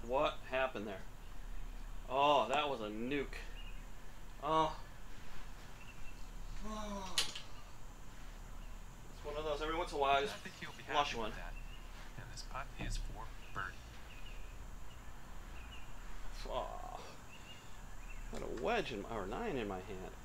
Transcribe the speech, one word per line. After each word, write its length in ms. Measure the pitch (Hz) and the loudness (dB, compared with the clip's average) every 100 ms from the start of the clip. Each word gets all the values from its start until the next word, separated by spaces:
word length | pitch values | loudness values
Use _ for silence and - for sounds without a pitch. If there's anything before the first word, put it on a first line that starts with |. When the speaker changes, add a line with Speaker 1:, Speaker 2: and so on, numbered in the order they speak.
| 113 | 4
Speaker 1:
What 300 | 131 151 - - | 4 4 2 0
happened 360 | 131 131 110 107 | 2 2 2 -2
there? 140 | 95 - - - - - - - - - - - | -2 -4 -6 -4 -4 -2 0 0 -2 -4 -4 2
Oh, 360 | 131 143 143 110 | 8 12 12 8
that 200 | 139 147 | 6 4
was 120 | 123 | 2
a 80 | 104 | 0
nuke. 500 | 107 120 143 131 - - - - - - - - - - - | 0 2 2 2 -2 -4 -4 -4 -4 -4 -4 -4 -4 -6 -2
Oh. 320 | 143 160 156 - - - - - - - - - - - - - - - - - - - 208 | 4 6 6 2 -6 -6 -4 -2 0 0 0 -6 -8 -8 -8 -4 -2 -2 -4 -4 -4 -2 -2
Oh. 460 | 220 208 196 185 180 | -2 -2 -2 2 2
It's 160 | - - - - - - - - - - - - - - - - - - - - | 2 -2 -6 -8 -8 -8 -8 -8 -8 -8 -8 -8 -8 -8 -8 -8 -8 -10 -10 -8
one 120 | 151 143 | -4 -2
of 80 | |
those, 180 | 156 143 | 0 2
every 140 | 156 165 | 2 2
once 160 | 170 | 2
in 60 | 156 | 6
a 20 | |
while, 160 | 139 139 | 8 8
I 40 | |
just 120 | 139 | 6
Speaker 2:
I 40 | - | -2
think 180 | 185 - | -6 -8
he'll 100 | 165 - | -8 -8
be 60 | - | 2
Speaker 1:
flush 180 | 143 139 | 4 4
Speaker 2:
happy 80 | 120 | 2
Speaker 1:
one. 120 | 107 | 0
Speaker 2:
with 60 | 90 | -2
that. 160 | 90 - - - - - - - | -4 -6 -6 -8 -8 -8 -6 -6
And 80 | - | -6
this 100 | - - | -6 -4
putt 140 | 127 - - | -4 -4 -2
is 120 | - - | 0 2
for 260 | - 104 110 - - | 0 -2 -4 -6 -4
birdie. 220 | 101 95 92 - - - - - - - - - - - - - - - - - - - - - - - - - - - | -2 -2 -4 -8 -8 -8 -6 -6 -4 -4 -6 -8 -4 -6 -6 -8 -8 -6 -6 -6 -6 -6 -6 -4 -4 -2 0 0 0 0
Speaker 1:
Oh. 480 | 123 - - - - - - - - - - - - - - - - - | 0 0 -2 -4 -6 -8 -10 -10 -10 -10 -10 -8 -8 -6 -6 -6 -6 -4
Got 100 | - | -2
a 200 | - - | -2 0
wedge 280 | 170 233 143 | 2 2 2
in 100 | 107 | -2
my, 80 | - 113 | -2 -2
or 100 | 92 | 0
nine 300 | 117 220 139 | 0 0 0
in 120 | 104 | 0
my 80 | 92 | -2
hand. 340 | 92 95 90 - | -4 -6 -6 -8